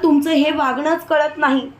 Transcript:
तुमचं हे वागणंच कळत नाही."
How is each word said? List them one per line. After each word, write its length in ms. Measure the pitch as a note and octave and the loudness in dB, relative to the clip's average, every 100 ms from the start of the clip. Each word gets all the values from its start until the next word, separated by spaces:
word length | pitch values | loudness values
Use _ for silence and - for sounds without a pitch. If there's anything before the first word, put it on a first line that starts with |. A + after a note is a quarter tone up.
तुमचं 260 | E4 C#4+ D#4 | 2 2 2
हे 220 | D4+ D4+ | 2 2
वागणंच 540 | D4+ C4+ B3+ D4+ E4 - | 0 -2 -2 -2 -2 0
कळत 320 | D#4 D4+ D4+ | 0 0 0
नाही." 320 | D4 C4 - | 0 0 -4